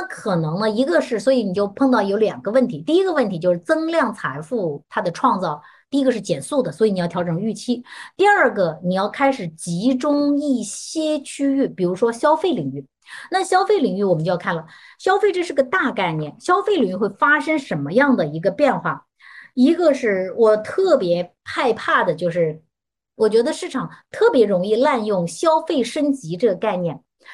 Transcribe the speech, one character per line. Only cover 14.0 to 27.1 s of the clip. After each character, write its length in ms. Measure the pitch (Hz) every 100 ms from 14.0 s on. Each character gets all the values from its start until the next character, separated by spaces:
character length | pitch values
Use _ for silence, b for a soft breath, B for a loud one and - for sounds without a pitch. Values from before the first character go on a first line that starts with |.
我 100 | 196
们 100 | 160
就 60 | 165
要 80 | 175
看 180 | 202 165
了， 120 | 160 B B B
消 180 | 381 392
费 140 | 415
这 100 | 359
是 100 | 339
个 120 | 320
大 280 | 254 370 277
概 200 | 208 180
念， 260 | 156 151 -
消 220 | - 381
费 140 | 392 370
领 160 | 208
域 40 | 185
会 140 | 214
发 300 | - 285 294
生 180 | 302 311
什 180 | - 160
么 180 | 143
样 220 | 208 285 220
的 120 | 151
一 120 | 160
个 120 | 185
变 280 | - 277 175
化？ 280 | 160 143 _ _ B B B 254
一 180 | 269
个 220 | 339 330 262
是 360 | 226 190 185 220
我 200 | 220 214
特 380 | 214 - 381 269
别 380 | 175 175 180 _
害 300 | - - 294
怕 300 | - - 285
的， 100 | 196
就 160 | 160 175
是 320 | 175 160 156 _ _ _ _ _ -
我 120 | 214
觉 140 | 220
得 100 | 262
市 160 | 302 339
场 220 | 262 165 B _
特 180 | - 453
别 160 | 277 202
容 180 | 180
易 120 | 196 220
滥 280 | 294 254
用 240 | 214 190 170
消 320 | - 330 320
费 240 | 320 294
升 300 | 226 311 294
级 240 | 277 160 175
这 100 | 233
个 60 |
概 240 | 180 220 180
念。 240 | 170 131 _